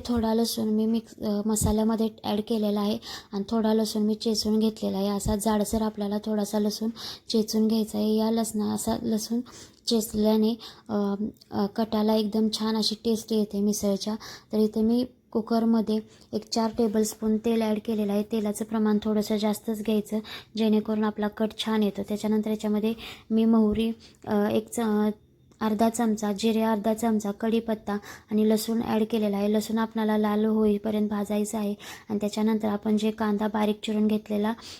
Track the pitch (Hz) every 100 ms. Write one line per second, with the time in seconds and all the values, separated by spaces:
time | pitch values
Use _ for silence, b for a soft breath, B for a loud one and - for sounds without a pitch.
0 | 240 240 220 226 233 233 220 214 220 226
1 | 220 - 220 208 214 214 220 214 220 220
2 | 220 220 - 208 208 226 208 208 202 220
3 | B B B 202 196 226 214 220 214 214
4 | 208 220 233 214 214 220 220 214 202 196
5 | 202 202 208 214 226 214 202 220 214 208
6 | 202 208 220 214 202 214 208 208 220 226
7 | B B - 226 220 220 220 226 214 214
8 | 214 214 220 226 220 214 208 214 226 226
9 | 233 214 - 233 254 B B B - 233
10 | 214 214 214 220 214 233 B B - 208
11 | 202 202 214 - - 220 196 - - 214
12 | 214 220 214 220 220 214 220 220 214 208
13 | 233 220 - 220 208 202 208 202 202 196
14 | 214 220 B B B 214 214 220 220 240
15 | 247 - _ 233 220 226 226 226 208 214
16 | 214 B B 220 - 233 226 226 226 220
17 | 214 - 220 214 233 226 220 208 233 214
18 | 208 202 214 226 208 208 214 220 214 208
19 | 214 214 208 214 214 208 - 214 214 214
20 | 208 220 214 B B 214 220 214 214 214
21 | 214 208 208 208 220 - 226 220 202 196
22 | 196 208 214 214 214 214 214 208 220 226
23 | B B B 220 226 226 214 208 226 226
24 | B B - 208 208 220 214 - 220 208
25 | 214 208 _ _ _ - 220 214 226 226
26 | 226 214 208 202 226 220 220 214 220 220
27 | 233 214 202 202 226 226 226 220 - 208
28 | B B B 214 214 214 220 226 - 220
29 | 220 226 208 202 208 214 214 220 220 220
30 | 214 214 214 208 220 214 214 202 220 214
31 | 214 208 202 208 208 220 202 202 B B
32 | B 208 208 214 214 220 214 208 220 214
33 | 214 214 214 202 214 214 214 214 - 214
34 | 214 214 214 208 214 226 B B